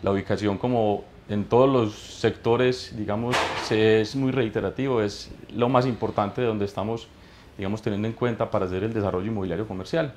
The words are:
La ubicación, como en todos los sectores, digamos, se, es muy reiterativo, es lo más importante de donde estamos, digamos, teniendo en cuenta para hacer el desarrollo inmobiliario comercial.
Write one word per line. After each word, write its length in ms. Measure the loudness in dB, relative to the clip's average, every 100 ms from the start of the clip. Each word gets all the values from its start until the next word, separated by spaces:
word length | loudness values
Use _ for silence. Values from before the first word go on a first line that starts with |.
La 80 | 0
ubicación, 460 | -2 0 0 0 0
como 480 | 0 2 2 0 -6 -20 -4
en 160 | -4 4
todos 240 | 6 6
los 240 | 6 2
sectores, 1000 | -2 -16 0 0 0 2 4 4 0 -6 -8
digamos, 380 | -4 -2 0 0 -2 -4
se, 380 | 0 4 6 6
es 140 | 4 0
muy 160 | 0
reiterativo, 720 | 2 0 0 -2 -2 0 0
es 300 | 0 -4 -14 -16 -10 0
lo 140 | 4
más 160 | 4 2
importante 560 | 0 -2 0 -2 0
de 60 | -2
donde 180 | 0 -4
estamos, 420 | -4 -6 -6 -10 -20 -20 -20 -20 -8
digamos, 240 | -6 -4
teniendo 260 | -2 -2 -4
en 60 |
cuenta 380 | -2 -2 -2 -2
para 140 | 0 0
hacer 180 | -2
el 80 | -2
desarrollo 340 | -2 -2 -2 -4
inmobiliario 400 | -4 -4 -4 -6
comercial. 460 | -8 -4 -4 -4